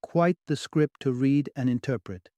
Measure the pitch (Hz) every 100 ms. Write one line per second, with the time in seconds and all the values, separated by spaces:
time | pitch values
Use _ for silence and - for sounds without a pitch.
0 | - 165 170 180 - 147 - 160 151 _
1 | 139 123 135 143 139 - 127 120 - 120
2 | - 92 -